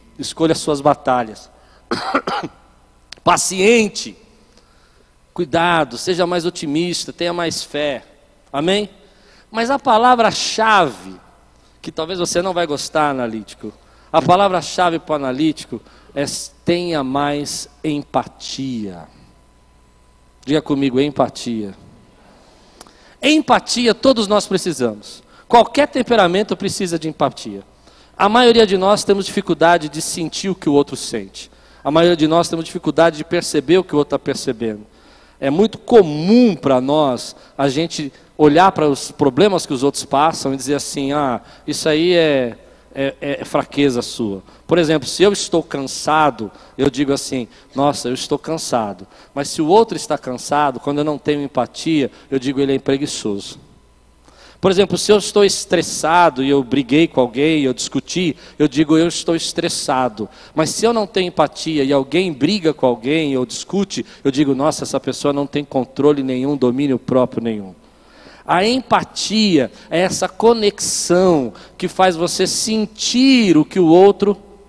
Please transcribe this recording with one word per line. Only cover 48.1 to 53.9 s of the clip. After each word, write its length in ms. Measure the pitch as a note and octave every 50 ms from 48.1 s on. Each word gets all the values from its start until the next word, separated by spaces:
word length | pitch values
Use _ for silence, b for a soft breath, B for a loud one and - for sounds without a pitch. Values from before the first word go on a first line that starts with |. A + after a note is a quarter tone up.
| B2+
estou 260 | B2 - - D3 C#3+
cansado." 680 | - - D#3+ D#3+ D#3 - - A#2+ - G#2 G2 F#2 F#2+ b b b b b b
Mas 140 | C#3 C#3+ C#3
se 120 | - -
o 60 | D#3 D3+
outro 300 | F3+ A3 A3+ A3+ F#3 D3+
está 200 | - - D3+ C#3
cansado, 640 | - - B2+ A#2 - - D3 C#3+ D3 C#3+ B2+ A#2+
quando 200 | - C#3+ C#3+ D3
eu 40 | D3
não 140 | D#3 D3+ C3
tenho 260 | - - D3 D3 C#3+
empatia, 680 | C3+ - C#3+ A#2 - - - - D#3+ D#3+ D3+ C3 A2 B B B B
eu 80 | C3+ C3+
digo: 220 | B2 C3+ C#3 C3
"Ele 120 | C#3 C3+ C3+
é 60 | C3+
preguiçoso." 800 | - - C3+ C#3 C#3+ C#3+ - - - A2 G2+ G2+ - - - - - _ _ _ _ _